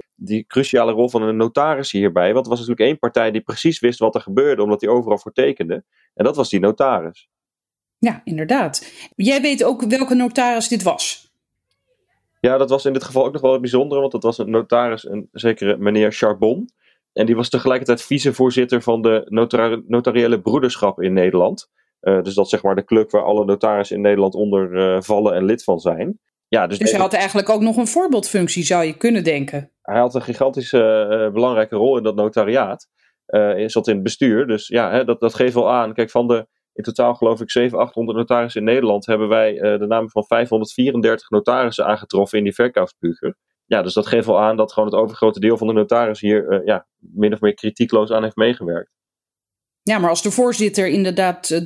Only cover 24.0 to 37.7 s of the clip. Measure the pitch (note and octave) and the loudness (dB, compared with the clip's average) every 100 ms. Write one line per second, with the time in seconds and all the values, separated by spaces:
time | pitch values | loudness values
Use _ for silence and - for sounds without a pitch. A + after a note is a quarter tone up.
24 | G2+ G2+ G2 F#2+ G#2 G2 F#2 F#2 F#2+ F#2 | 2 2 2 0 0 0 0 0 0 0
25 | F#2+ G#2 G#2+ F#2 F#2+ F#2+ - E2+ F2+ E2+ | 0 0 2 0 0 0 0 -2 0 -2
26 | C3 G#3+ _ _ - A2 F#2 G3 A3 G3+ | -6 -8 _ _ -2 -2 0 -2 0 0
27 | F#3 F#3+ G3 - - A3 A3 A3+ A3+ E4 | 0 0 -2 -2 0 0 2 0 0 0
28 | F#4 A#3 - G3+ F3 F3 D#3+ F3 D#3+ D#3 | 0 -2 -2 -2 -2 -2 -2 0 -2 -2
29 | A#3 A3 E3 C#3+ C#3 C#3+ C#3+ _ - G#2+ | 0 0 0 -2 -4 -8 -12 _ -2 0
30 | B2 B2+ A#2+ A#2 C3+ C3 A#2+ B2+ A2 A2 | 2 0 -6 -2 -2 -2 0 2 4 2
31 | G#2 A2 A2 G#2 B2 A2+ A2 G#2 A#2+ B2+ | 0 0 0 0 0 0 0 0 2 2
32 | A2 G#2 G#2+ A#2 G#2 B2+ G2+ A2 _ _ | 0 -2 -2 0 0 0 -2 -6 _ _
33 | _ _ - G#2+ G#2 F#2+ A2 A2+ G#2+ G#2 | _ _ -2 0 2 0 -2 -2 0 -2
34 | F#2+ - C3 A2 C3+ G#2+ - A#2+ G2+ A#2 | -2 0 2 2 0 -4 -2 -2 0 0
35 | A#2+ A#2 A2+ - B2+ A#2+ A2 B2 A2+ A2 | 0 0 -2 0 0 2 2 0 -2 -4
36 | A2+ A#2+ A#2+ A#2 A2 _ _ - G#2+ - | -2 0 2 0 -2 _ _ -12 -8 0
37 | A#2+ A#2+ A2+ A2+ A2 B2 B2 | 0 2 0 0 -2 0 0